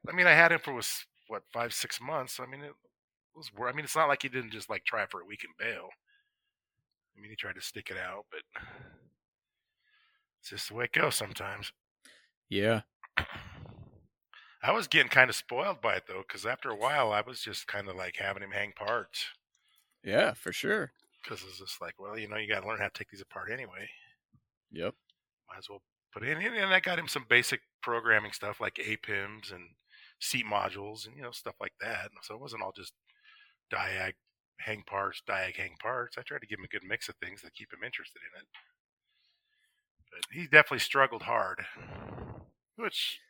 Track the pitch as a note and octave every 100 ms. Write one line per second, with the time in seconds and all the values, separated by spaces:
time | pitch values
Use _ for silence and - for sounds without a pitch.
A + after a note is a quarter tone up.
0 | - F3+ F3+ D#3+ E3+ E3 - B2+ G#2+ -
1 | - _ _ G#2+ - A#2 A#2+ - - -
2 | B2 D#3 C3 - B2+ C3+ D3 D3 _ _
3 | _ _ _ D3+ C#3+ G2+ B2 C3+ C#3+ D#3+
4 | D3+ C#3+ C3+ B2+ A#2 A2 - G#2 - A2+
5 | G2 F#2+ F2 G#2 - - A2 G#2 F#2 -
6 | _ _ _ _ _ _ _ _ _ _
7 | _ - G#2 G#2+ - - - - - F#2+
8 | F#2 F#2+ - D#2 - - - - - -
9 | - _ _ _ _ _ _ _ _ _
10 | _ _ _ _ - G2+ - G#2+ A#2+ -
11 | D#3 - G#2+ - F#2+ G2+ G#2+ - _ _
12 | - - _ _ _ G2 G#2 A2+ - _
13 | - - - - - - - - - -
14 | _ _ _ - - - C#3 A3 G3+ D#3+
15 | B2+ C#3 B2+ A2 - B2 F#3+ F3 A#2 F#2
16 | - F#2+ G2 G2 G#2 C3 - G#2+ A#2+ D3
17 | A#2 G#2 G#2+ B2+ - F#2+ - G2+ G2 F#2
18 | F#2 - G2 G2 G2 G2 G2+ - G#2 A#2
19 | G2+ - - - _ _ _ _ _ _
20 | - G#2+ F3+ - - - - G#3+ E3 _
21 | _ _ - G#2 F#2+ F#2+ F#2+ - F2 -
22 | F#2+ G#2+ G#2+ G#2+ G#2+ G#2 F#2+ G#2+ G2+ -
23 | G#2 G2 G2 G2 F#2+ A#2+ A#2+ F#2 G2+ -
24 | - _ _ _ _ _ _ - F2 -
25 | _ _ _ _ _ F#2 F#2+ G2+ _ _
26 | _ - A2+ D#3 G#3 A#3 G3 F#3 F#3 F3
27 | B2 C#3+ B2+ B2 A#2+ B2+ _ _ - A#2
28 | A#2 A2 G#2 - G#2 G2+ G#2+ - A2 A2
29 | - G2+ G2 G#2+ G#2 F#2 F2 _ _ -
30 | - _ - C3 A2 G#2 G2 G2 G2+ A2
31 | A2 B2+ B2+ A#2 - - G2+ _ A2 A2+
32 | G#2 - - G#2+ C3+ A2 F#2+ F#2+ F2+ -
33 | _ _ - - - _ _ - F#2 F#2+
34 | F#2 - _ _ _ _ - G#2+ - G2
35 | G2 - - G2 F#2 F#2 F#2+ - A2 B2+
36 | A#2+ - B2 C#3+ A2 G#2 F#2+ G#2+ F#2+ A2
37 | - G#2+ F2+ G2+ - - A2 - A#2 -
38 | - - - - - - - _ _ _
39 | _ _ _ _ _ _ _ _ _ _
40 | _ - - C#3+ E3+ D3+ D3 C3 - C#3
41 | C3+ A2+ - A#2 F#2+ - G2 - - -
42 | - - - - - _ _ - A3+ -
43 | - - _